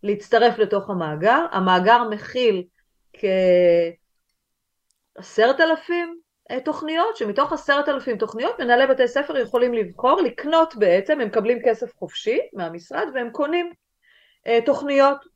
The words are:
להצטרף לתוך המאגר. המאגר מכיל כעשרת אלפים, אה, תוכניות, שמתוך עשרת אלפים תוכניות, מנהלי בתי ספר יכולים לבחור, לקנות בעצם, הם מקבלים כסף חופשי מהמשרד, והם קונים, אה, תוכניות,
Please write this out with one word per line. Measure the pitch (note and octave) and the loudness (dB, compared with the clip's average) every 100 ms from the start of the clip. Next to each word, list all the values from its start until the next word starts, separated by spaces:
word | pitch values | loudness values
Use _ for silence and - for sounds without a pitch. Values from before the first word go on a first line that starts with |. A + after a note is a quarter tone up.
להצטרף | G#3 G3+ - A#3 A#3 A3+ | -4 -4 0 4 4 2
לתוך | G3+ G3+ G3 | 0 0 -4
המאגר. | F#3 D#3+ D3+ F#3 C4 E4 | -6 -4 -2 2 2 0
המאגר | - F#3+ F3+ F#3 A#3+ A#3 | -2 2 2 6 4 4
מכיל | G#3+ - B3+ B3 F#3+ F3+ _ _ _ _ _ G3+ F#3+ F#3 F3+ F3+ E3+ E3+ E3+ _ _ _ _ _ _ _ _ _ _ _ - | -6 -8 0 0 0 -4 _ _ _ _ _ -2 0 4 4 6 4 0 -6 _ _ _ _ _ _ _ _ _ _ _ -20
כעשרת | F#3+ - A3+ C4+ | -8 0 2 4
אלפים, | E4 D#4+ - F4 E4+ E4+ _ _ _ | 2 0 -2 -6 -6 -12 _ _ _
אה, | B3+ | -8
תוכניות, | C4 D#4 D#4 D#4+ G4+ A4 | -6 -8 -6 -2 -2 -4
שמתוך | G#3+ G3+ D#4 | -6 -2 -2
עשרת | D4+ - C#4+ C#4+ | -2 -2 -2 0
אלפים | C#4 - G#3+ | -4 -4 -6
תוכניות, | G#3+ A3 D4 A#4+ | -6 -4 -6 -4
מנהלי | B3 A#3+ C4 | 0 2 4
בתי | C4 B3 | 2 2
ספר | C#4 C#4+ D4 | 0 -4 -4
יכולים | A#3 A#3+ B3 | -2 0 0
לבחור, | A#3 F#3+ - B3 E4+ | 0 -4 -2 0 2
לקנות | D4 - C#4+ E4 D#4+ A#3 | 0 -4 -2 2 2 2
בעצם, | G3+ F3+ G3 D4+ | 2 2 2 -2
הם | A3 | 0
מקבלים | A3+ G#3+ A#3+ | -2 0 0
כסף | A#3+ A3+ A#3 | 0 -2 -4
חופשי | _ E3+ - - C4+ D5+ | _ -14 -8 -4 -4 -4
מהמשרד, | G#3 E3+ E3+ - - E4+ | -8 -10 -10 -10 -6 -4
והם | C4 A#3 | -6 -8
קונים, | A#3 D4 F4 F4 E4+ _ _ _ _ _ _ - | -4 -2 -2 -4 -10 _ _ _ _ _ _ -2
אה, | A#3 | 0
תוכניות, | A#3 C#4 C#4+ C#4 C#4 C#4 _ | 2 -2 0 4 4 2 _